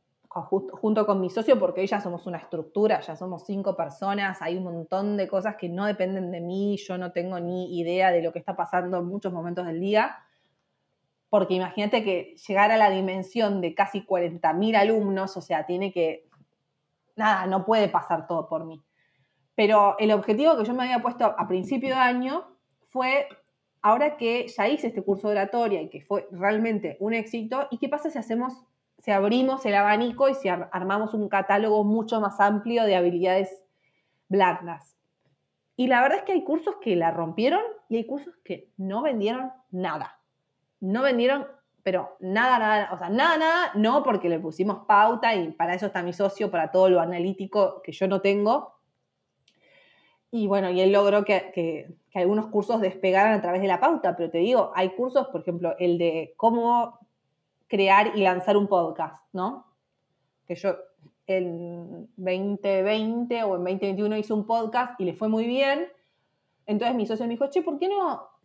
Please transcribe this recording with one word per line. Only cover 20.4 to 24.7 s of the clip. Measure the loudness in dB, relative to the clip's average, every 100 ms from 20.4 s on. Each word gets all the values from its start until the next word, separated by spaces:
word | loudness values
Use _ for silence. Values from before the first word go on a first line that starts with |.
| 4 4
que |
yo | 0
me | -2
había | -2 -2
puesto | -2 0 0 0
a | -2
principio | -2 -2 -4 -2
de | 2
año | 2 2 -4 -6 -8 _ _ _ _
fue, | -4 0 0 -2 -10 _ _ _ _
ahora | 2 4 2 0
que | -2 -2 -4
ya | -2
hice | 0